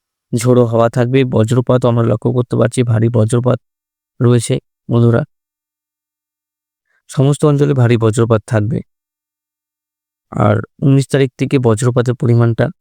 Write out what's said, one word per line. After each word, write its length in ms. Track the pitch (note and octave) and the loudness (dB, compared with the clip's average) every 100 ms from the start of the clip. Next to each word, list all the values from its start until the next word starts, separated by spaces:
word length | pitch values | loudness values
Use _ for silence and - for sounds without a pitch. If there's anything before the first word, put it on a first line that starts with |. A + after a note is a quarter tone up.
| _ _ _ | _ _ _
ঝোড়ো 320 | A#2+ B2 B2 A#2+ | -4 2 2 2
হাওয়া 220 | A2+ A#2 B2+ | 2 0 0
থাকবে। 240 | B2 C3+ C3 | 0 0 0
বজ্রপাত 460 | A2 A2 B2 B2+ B2+ B2 | 0 0 0 0 0 0
আমরা 140 | A#2 A#2 | 0 0
লক্ষ্য 180 | A#2 B2 | -2 -2
করতে 220 | B2 B2 A#2+ | -2 -2 -2
পারছি, 240 | A#2+ C3 | -2 -2
ভারী 260 | A#2+ A2+ A#2 A#2+ | -2 0 0 0
বজ্রপাত 420 | A2 B2 B2 A#2+ _ _ _ _ _ _ | 0 0 -2 -4 _ _ _ _ _ _
রয়েছে 340 | A#2+ A#2+ - C3+ - _ - | 0 0 -2 -6 -8 _ -4
বন্ধুরা। 340 | A#2+ A#2 A#2 D3+ _ _ _ _ _ _ _ _ _ _ _ _ _ _ _ _ _ _ | 0 2 0 -4 _ _ _ _ _ _ _ _ _ _ _ _ _ _ _ _ _ _
সমস্ত 320 | - C#3 D3 D3+ | -2 0 2 0
অঞ্চলে 240 | C#3+ C#3+ | 2 0
ভারী 220 | C3+ A#2 A#2 | 2 2 2
বজ্রপাত 380 | A2+ A2+ A2+ A2 - | 0 0 0 0 0
থাকবে। 260 | A2 G#2 - - _ _ _ _ _ _ _ _ _ _ _ _ _ _ | -4 -2 -6 -8 _ _ _ _ _ _ _ _ _ _ _ _ _ _
আর 220 | - A2 G#2+ - _ | -2 0 0 -4 _
উনিশ 260 | C#3+ C3+ C3+ | 0 2 0
তারিখ 220 | C#3 C3+ - | -2 -2 -2
থেকে 200 | C3+ C#3 | -4 0
বজ্রপাতের 560 | A#2+ G#2+ B2 B2 B2 | 0 0 0 0 -2
পরিমাণটা 520 | A#2+ A#2 A#2 A#2 A2+ A#2+ - | -2 0 2 0 0 -4 -6